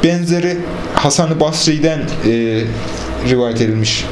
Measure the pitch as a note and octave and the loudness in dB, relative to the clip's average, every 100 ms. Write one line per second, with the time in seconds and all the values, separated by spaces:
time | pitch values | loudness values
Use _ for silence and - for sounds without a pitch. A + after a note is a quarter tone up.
0 | E3 F3 F3 F3 F3 F3 F3 - - - | 2 2 0 0 0 -2 -6 -6 -4 0
1 | D3 - D#3+ D#3+ D#3 D#3+ - D3+ D#3 D#3 | 2 2 2 2 0 2 0 2 2 0
2 | A#2 - A2 A#2 A#2 A2+ A2+ A2+ - - | -4 0 2 2 2 0 -2 -4 -6 -8
3 | - - B2 B2+ A#2+ A#2 A2+ A2 A2 - | -8 -4 0 2 2 0 0 2 0 -2
4 | - | -6